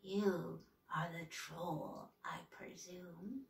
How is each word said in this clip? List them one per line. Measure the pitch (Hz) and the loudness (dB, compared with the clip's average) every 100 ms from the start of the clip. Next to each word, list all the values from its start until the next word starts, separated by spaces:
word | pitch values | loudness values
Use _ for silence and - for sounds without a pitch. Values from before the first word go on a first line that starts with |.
You | 190 196 202 175 160 - - _ _ 160 | 2 6 8 6 2 -2 -8 _ _ 2
are | 165 | 2
the | 165 160 | 0 -6
troll, | - - 156 170 156 143 - - - | -6 -6 -2 0 0 0 -6 -10 -8
I | - 170 - | -4 -4 -6
presume? | - - 175 - 180 180 170 190 269 269 | -12 -10 -10 -10 -8 -8 -8 -6 -6 -8